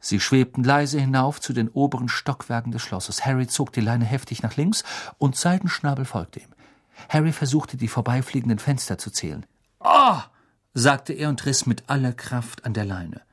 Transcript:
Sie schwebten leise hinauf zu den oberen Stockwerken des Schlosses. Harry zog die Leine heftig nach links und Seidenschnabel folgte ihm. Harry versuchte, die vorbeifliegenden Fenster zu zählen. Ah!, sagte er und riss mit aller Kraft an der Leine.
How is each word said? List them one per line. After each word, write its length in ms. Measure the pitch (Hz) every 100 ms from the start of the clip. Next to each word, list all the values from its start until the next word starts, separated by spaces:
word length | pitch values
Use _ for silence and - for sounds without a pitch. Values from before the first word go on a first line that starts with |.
Sie 200 | - 104
schwebten 420 | - 135 127 -
leise 380 | 127 143 147 147
hinauf 400 | 135 131 131 147
zu 120 | -
den 160 | 123 113
oberen 400 | 139 143 131 117
Stockwerken 640 | - - 131 - 117 117
des 120 | 117
Schlosses. 440 | - 92 - - 131
Harry 200 | 131 123
zog 260 | - 139
die 80 | -
Leine 240 | 107 120
heftig 380 | 117 127 - 117
nach 140 | 113 -
links 280 | 160 220 - - - -
und 180 | 143 127
Seidenschnabel 680 | 175 185 185 - 147 135
folgte 360 | 135 110 85 -
ihm. 140 | - _ - _ _ - -
Harry 240 | 156 156
versuchte, 440 | 156 143 147 - 131
die 120 | 117
vorbeifliegenden 720 | - 120 123 127 139 120 107
Fenster 400 | - 139 - 98
zu 120 | -
zählen. 340 | - 82 76 - _ _ _
Ah!, 440 | - - 262 170 - _ _ _ _
sagte 380 | - 120 135 -
er 160 | 151 151
und 160 | 131 -
riss 200 | 135 -
mit 220 | 117 -
aller 240 | 139 127
Kraft 520 | 120 - 127 117 -
an 100 | -
der 100 | 107
Leine. 380 | 101 92 85 - _